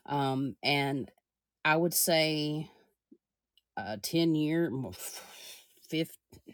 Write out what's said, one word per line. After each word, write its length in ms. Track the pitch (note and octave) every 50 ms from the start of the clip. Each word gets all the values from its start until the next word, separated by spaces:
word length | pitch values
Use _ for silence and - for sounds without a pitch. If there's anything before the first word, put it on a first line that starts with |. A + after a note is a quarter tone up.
| -
Um, 500 | - C#3+ C#3+ C#3 C3+ C3+ C3+ C#3 C3 - - -
and 460 | C3 C#3+ C#3 C#3 C#3 C#3 C3+ A2+ - - _ _ _ _ _ _ _ _ _ -
I 120 | D#3 D#3
would 180 | D#3+ E3+ F3 E3
say, 760 | - - - E3 D#3+ D#3 D#3 D#3 D3+ D3+ D3+ D3+ D3+ D#3 - - - _ _ _ _ _ _ - _ _ _ _ _ _ _ _ _ _ _ -
uh, 200 | - - - A2 G2+
ten 340 | - - - E3 E3 E3 D#3+
year, 320 | D#3 D3+ D3+ D#3+ E3+ E3+
m-, 200 | D#3+ A2 C3+ B2 F#2
f-, 760 | F#2 - - - - - - - - - - - - - - _ _ _ - -
fif-, 280 | - D#3+ E3 - - - _ _ - - _ -